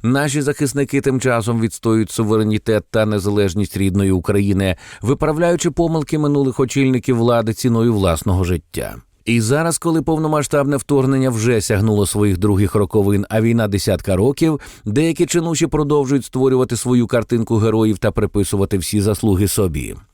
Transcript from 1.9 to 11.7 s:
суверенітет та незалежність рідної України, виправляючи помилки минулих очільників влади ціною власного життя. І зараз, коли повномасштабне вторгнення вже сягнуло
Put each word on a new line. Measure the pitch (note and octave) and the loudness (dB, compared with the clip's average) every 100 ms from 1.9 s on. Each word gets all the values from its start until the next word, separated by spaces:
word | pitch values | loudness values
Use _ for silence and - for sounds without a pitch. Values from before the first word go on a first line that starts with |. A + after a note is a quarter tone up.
| A2+ G#2+ | 0 0
суверенітет | - A2 A2 G#2+ G#2+ - G#2+ - | -2 0 2 2 0 0 -2 0
та | A2+ G#2+ | -2 0
незалежність | G#2 F#2+ G#2 G2 F2 F#2+ F#2 | 0 0 0 0 0 -4 -2
рідної | G2 F#2+ G2 | 0 2 2
України, | F#2 E2+ G2+ G2+ F#2+ F#2+ E2+ - - | 0 0 0 2 0 0 -2 -10 -8
виправляючи | G#2 C#3+ D#3 D3+ F3 F3 F3 | -4 0 0 0 0 0 -2
помилки | C#3 E3+ D#3+ C#3+ D#3 | -2 -2 -2 -2 -2
минулих | D3 C#3+ C3+ A#2+ | 0 2 0 0
очільників | B2+ C#3 C3+ B2+ - A#2+ | -2 2 2 0 0 0
влади | A#2 A#2 A2 | 2 2 0
ціною | A2 B2+ A#2 A#2 | -2 0 2 2
власного | A2 F#2+ D#2+ - F#2 | 2 0 0 0 0
життя. | F2+ F2 _ - A1 A#1 _ _ | 0 -2 _ -10 -10 -12 _ _
І | - A#2 | -2 0
зараз, | A2 C#3+ E3 D#3+ | 0 0 0 -2
коли | E3+ D#3+ | -2 -2
повномасштабне | D3 D#3+ D#3 D3+ C#3 D3 C#3 C#3+ | 0 -2 0 -2 0 0 0 -2
вторгнення | - C#3 C3 C3+ C3 | 0 0 2 2 0
вже | A2+ A2+ A#2 | 0 0 0
сягнуло | - | 0